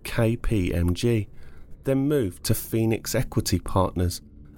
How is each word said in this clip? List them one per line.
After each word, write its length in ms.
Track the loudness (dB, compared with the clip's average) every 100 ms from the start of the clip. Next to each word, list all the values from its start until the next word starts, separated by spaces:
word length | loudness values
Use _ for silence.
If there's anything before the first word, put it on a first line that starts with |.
K 340 | -6 0 2 2
P 380 | 0 2 2
M 200 | 2 0
G, 340 | 2 2 2 -2 -10 -14 -14 -16 -8
then 240 | -2 0 2
moved 360 | 2 0 -2
to 100 | 0
Phoenix 600 | 0 0 0 2 0 0
Equity 440 | -2 0 0 0 0
Partners, 600 | 2 2 2 2 -2 -2 -12 -20 -18